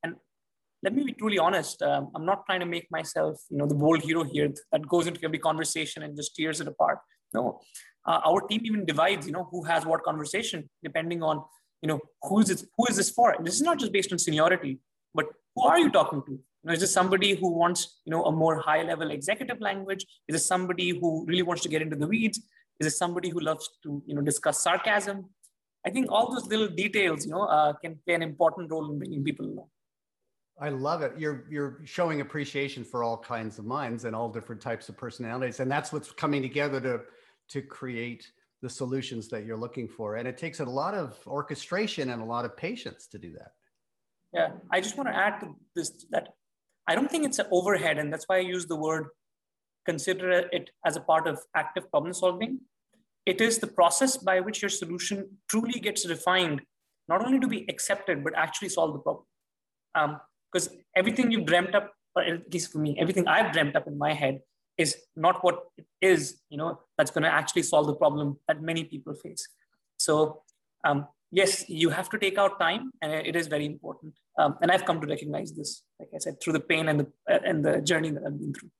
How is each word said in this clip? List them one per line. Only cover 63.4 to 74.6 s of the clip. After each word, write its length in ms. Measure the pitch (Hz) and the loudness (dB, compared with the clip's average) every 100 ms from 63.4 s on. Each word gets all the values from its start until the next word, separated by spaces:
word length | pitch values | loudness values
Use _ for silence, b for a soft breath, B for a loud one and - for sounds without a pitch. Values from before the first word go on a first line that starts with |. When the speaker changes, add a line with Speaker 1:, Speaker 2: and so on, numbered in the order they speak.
| 214 | 4
Speaker 1:
dreamt 220 | 160 143 147 | 2 2 0
up 100 | - | -2
in 100 | 143 | -2
my 140 | 147 | -2
head 280 | 151 139 135 _ _ _ - | 0 0 -2 _ _ _ -2
is 200 | 156 - _ - | 0 0 _ 2
not 280 | 170 180 | 2 4
what 240 | 180 170 - - | 2 0 -8 -20
it 80 | - _ | -20 _
is, 400 | 190 170 139 - _ | 4 6 2 -10 _
you 80 | 147 | -6
know, 240 | 160 160 _ - | -6 -6 _ 0
that's 140 | 147 | 2
gonna 160 | - 160 | 4 4
actually 360 | 156 151 - | 2 2 0
solve 220 | 160 151 147 | 4 4 4
the 80 | 147 | 4
problem 440 | 156 147 147 139 - | 2 2 -2 -4 -2
that 140 | 151 | -2
many 220 | 160 165 | 0 -4
people 300 | 156 143 160 | -4 -10 -12
face. 340 | 156 - 165 - _ _ _ _ _ | -12 -12 -14 -14 _ _ _ _ _
So, 460 | - 151 151 151 _ _ _ _ | 2 4 4 0 _ _ _ _
um, 240 | 147 143 143 _ _ | 2 2 -2 _ _
yes, 380 | 175 190 - - | 2 2 2 -6
you 200 | 160 165 | 2 2
have 180 | 151 185 | 2 -4
to 80 | 214 | -2
take 200 | 196 196 | 0 4
out 200 | 196 196 | 2 4
time, 320 | 170 196 262 - | 0 0 -6 -6
and 100 | 156 | -4
it 240 | 156 160 165 | -2 -2 -2
is 100 | 160 | 0
very 180 | 151 147 | -2 -2
important. 500 | - - - 156 - _ - | -6 -12 -12 -16 -20 _ 2
Um, 180 | 147 139 | 2 4